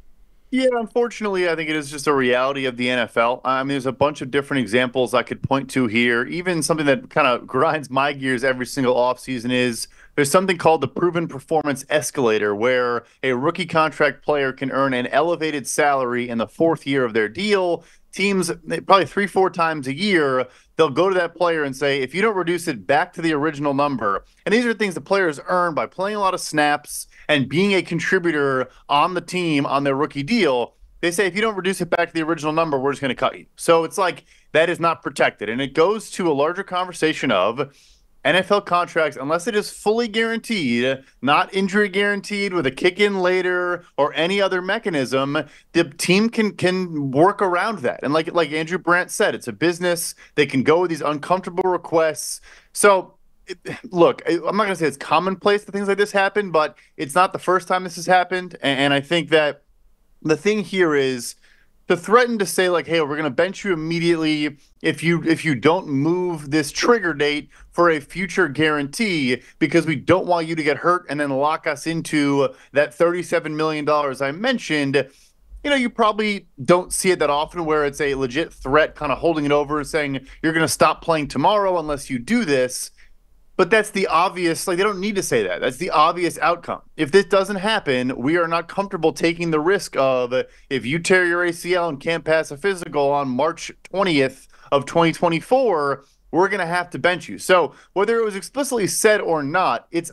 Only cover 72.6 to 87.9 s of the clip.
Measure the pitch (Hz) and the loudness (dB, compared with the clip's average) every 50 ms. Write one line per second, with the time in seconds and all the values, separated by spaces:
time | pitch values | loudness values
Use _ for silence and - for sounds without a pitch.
72.6 | - _ - 135 147 143 - - 170 170 175 180 160 - 175 170 156 156 156 151 | -18 _ 0 2 2 2 2 2 2 2 2 0 -2 -2 -2 -2 -2 -2 -4 -2
73.6 | 156 156 156 151 147 143 151 147 147 143 147 - 139 135 143 175 220 262 262 220 | -2 -2 -2 -2 0 0 2 2 0 -2 -4 -4 -4 -4 -4 -2 -2 -2 -2 -2
74.6 | - - 156 151 143 139 135 143 127 - - _ _ _ _ _ _ - - - | -2 -2 -2 0 0 2 2 2 0 0 -4 _ _ _ _ _ _ -20 -16 -8
75.6 | - 294 285 269 247 233 - - 233 214 214 208 214 208 202 196 - _ _ - | -2 0 0 2 0 0 0 2 2 2 2 0 -2 -2 -2 -4 -8 _ _ -2
76.6 | 131 117 175 180 180 - - - - 185 175 165 156 143 143 147 156 147 - 175 | 2 4 4 4 2 0 -6 -2 0 2 2 2 2 0 0 0 -2 -4 -6 -6
77.6 | 170 151 156 151 147 143 139 147 156 139 139 135 135 120 120 151 165 156 - - | -2 0 0 0 0 0 -2 -2 -2 -2 -2 -2 -2 -2 -2 -4 -4 -4 -6 -10
78.6 | - 135 135 151 156 - - - 151 143 127 - 143 170 165 156 147 143 147 147 | -4 2 4 4 4 2 0 -4 -4 -4 -2 0 0 0 0 0 2 2 2 2
79.6 | 147 139 151 151 139 - - 156 147 139 139 131 - - - - - 160 160 165 | 2 0 -2 -4 -4 -2 -2 -2 -2 -2 -4 -6 -8 -12 -10 -4 -2 0 0 2
80.6 | 160 147 - - 170 156 160 - - - 165 156 147 117 - 135 147 180 214 208 | 0 0 2 2 2 2 2 2 0 -2 0 0 -2 -2 -2 0 2 2 4 2
81.6 | 196 190 180 170 156 151 147 143 - - 135 120 117 120 226 247 220 160 139 131 | 2 0 0 -2 -2 -4 -6 -8 -6 -6 -8 -6 -4 -2 -2 0 0 2 2 2
82.6 | 127 123 - - - - - _ - - - - _ _ _ _ _ _ - - | 2 0 -2 -8 -12 -12 -14 _ -20 -20 -20 -20 _ _ _ _ _ _ -2 0
83.6 | 185 170 220 220 208 208 - 196 196 - 160 160 175 190 175 180 180 165 160 160 | 2 4 4 2 2 0 -2 -2 -2 0 2 2 2 0 0 0 0 0 0 -2
84.6 | - 196 180 170 202 214 202 180 190 214 208 190 165 - 143 117 104 90 87 - | -2 -2 0 0 0 0 0 -2 -4 -4 -4 -4 -2 0 0 0 0 0 -2 -2
85.6 | - 127 131 - 180 190 - 156 151 170 175 180 175 160 135 - 151 160 175 170 | -2 -2 -2 -4 -4 0 2 4 4 4 2 0 -2 -4 -2 0 0 0 0 0
86.6 | - - 101 87 - - - - 156 139 - 196 196 196 208 196 190 - 208 190 | -4 -8 -10 -10 -12 -12 -6 -4 0 2 4 4 4 4 2 2 2 0 -2 -4
87.6 | 180 214 220 208 - 143 | -2 -2 -2 0 0 0